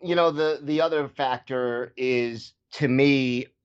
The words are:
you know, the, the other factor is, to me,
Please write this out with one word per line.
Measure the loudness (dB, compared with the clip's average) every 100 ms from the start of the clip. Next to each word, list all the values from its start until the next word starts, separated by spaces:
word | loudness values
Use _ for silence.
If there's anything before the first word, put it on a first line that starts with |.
you | -2 2
know, | 2
the, | 2 -2 -2
the | -2 0
other | 0 0 -4
factor | -4 -4 -4 -4 -4 -2 -4 -6 -6
is, | -2 0 -2 -6 -14 _ _
to | -4 0
me, | 4 4 4 0 -4 -8 _